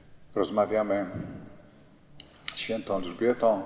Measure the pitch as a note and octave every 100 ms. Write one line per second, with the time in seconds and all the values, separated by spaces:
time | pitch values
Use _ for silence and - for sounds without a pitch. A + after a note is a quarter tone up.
0 | - - - G#2+ F#2 G#2 G2+ G#2+ G#2+ G2
1 | F#2 - - - - - - - - -
2 | - - - - - - - A2+ - G2
3 | F2 E2+ A2+ A#2+ A2+ G2+